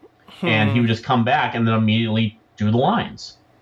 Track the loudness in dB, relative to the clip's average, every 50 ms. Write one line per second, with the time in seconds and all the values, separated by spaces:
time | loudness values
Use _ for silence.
0 | -20 -20 _ _ _ -20 -14 -6 -2 0 2 2 2 2 2 2 2 0 0 -2
1 | -2 -2 0 0 2 2 0 0 0 -2 -2 -2 0 0 0 2 2 2 2 0
2 | 0 0 0 0 -2 -2 -4 -10 _ _ _ -4 -2 0 2 2 2 2 0 -2
3 | -4 -6 -10 -16 -18 -20 -20 _ _ _ _ _